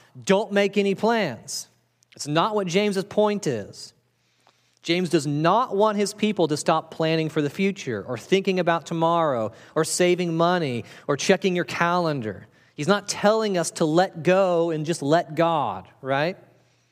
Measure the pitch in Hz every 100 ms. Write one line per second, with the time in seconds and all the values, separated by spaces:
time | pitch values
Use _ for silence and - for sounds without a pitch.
0 | _ 127 117 196 214 202 202 202 196 190
1 | 214 233 175 113 - - - _ _ _
2 | _ - 143 151 202 214 185 180 208 190
3 | 185 - 208 208 160 117 95 - - _
4 | _ _ _ _ _ _ _ _ - 175
5 | 180 165 147 147 165 208 262 196 214 208
6 | 202 - 214 202 160 147 - 160 - -
7 | 160 160 160 156 143 - 196 196 - 107
8 | 95 120 - 190 196 185 170 165 147 165
9 | 165 170 156 123 107 - - 156 156 -
10 | 180 175 175 165 170 180 147 120 - -
11 | - 139 - 185 196 180 165 - 170 180
12 | 170 147 107 95 - _ _ - 147 202
13 | - - 208 220 214 185 160 - 160 160
14 | 185 170 151 185 190 175 170 156 151 165
15 | 139 165 165 151 165 165 120 95 90 _
16 | 131 135 160 196 - _ _ _ _